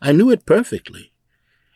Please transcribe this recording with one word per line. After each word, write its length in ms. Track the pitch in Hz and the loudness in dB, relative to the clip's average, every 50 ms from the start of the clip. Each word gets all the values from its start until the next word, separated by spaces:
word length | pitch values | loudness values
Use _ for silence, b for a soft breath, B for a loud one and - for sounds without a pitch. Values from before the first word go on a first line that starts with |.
| - | -2
I 100 | 135 143 | 0 2
knew 180 | 151 202 254 | 2 2 2
it 160 | 247 - _ | 2 0 _
perfectly, 640 | - - 196 240 - - 95 - - - - - _ _ _ _ _ _ _ _ _ _ _ _ _ _ | 0 -2 -2 0 -4 -8 -12 -12 -14 -20 -20 -20 _ _ _ _ _ _ _ _ _ _ _ _ _ _